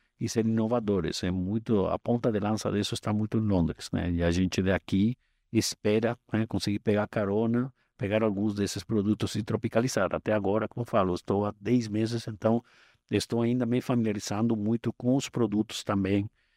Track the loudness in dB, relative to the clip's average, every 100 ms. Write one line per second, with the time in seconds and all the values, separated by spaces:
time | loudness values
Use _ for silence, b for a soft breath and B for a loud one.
0 | _ -8 -4 0 2 2 2 0 0 0
1 | 0 -2 -2 -2 -2 -2 0 0 2 -2
2 | 0 0 0 0 0 -2 -2 -2 -2 -4
3 | -2 -2 0 0 2 2 2 -2 -6 -4
4 | -2 0 2 2 2 2 0 0 0 2
5 | 2 -2 _ _ _ -2 -2 -2 0 2
6 | 0 -4 _ -2 -2 -2 -2 -2 0 0
7 | 0 -2 0 0 2 0 -2 -8 _ -8
8 | -2 2 2 2 -2 0 -2 -4 -2 0
9 | 2 0 -2 -2 -2 -4 0 0 0 0
10 | 0 -2 0 0 2 0 -2 -6 -2 0
11 | 2 0 0 0 -2 -4 0 0 0 -2
12 | -2 -4 -8 -2 2 2 b b b b
13 | -2 -2 0 0 2 2 2 0 0 0
14 | 0 -2 -4 -2 0 0 0 -2 -2 -2
15 | 0 0 0 0 0 0 -2 -4 -2 0
16 | 2 0 0 -8 _